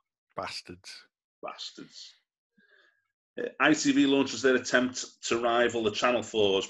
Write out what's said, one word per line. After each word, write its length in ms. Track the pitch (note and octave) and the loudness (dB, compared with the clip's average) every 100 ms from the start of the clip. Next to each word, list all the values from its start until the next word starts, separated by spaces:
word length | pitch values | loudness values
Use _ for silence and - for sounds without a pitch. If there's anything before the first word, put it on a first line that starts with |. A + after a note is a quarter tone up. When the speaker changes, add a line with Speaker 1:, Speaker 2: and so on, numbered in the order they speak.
| _ _ _ - | _ _ _ -10
Speaker 1:
Bastards. 520 | F#2 - - F2+ - - - _ _ _ | -10 -12 -16 -20 -18 -20 -20 _ _ _
Speaker 2:
Bastards. 720 | - - - - D2+ - - _ _ _ _ _ _ _ _ _ _ _ _ - | -14 -12 -16 -16 -20 -20 -20 _ _ _ _ _ _ _ _ _ _ _ _ -10
Uh, 100 | - - | -8 0
I 120 | C#3+ | 2
T 160 | D3 C#3+ | 4 2
V 140 | C3+ C#3 | 4 4
launches 340 | C#3 C3 A2 | 4 2 0
their 140 | C3 | 2
attempt 500 | B2+ - D#3 B2 - - - | 2 2 0 0 -6 -12 -10
to 140 | - A#2 | -4 0
rival 420 | A#2+ A#2 A#2+ A#2 | 2 2 2 0
the 80 | A2 | -2
Channel 320 | - B2+ A#2+ | 0 0 0
four's 460 | G#2+ A2 G2+ G2 | -2 0 2 2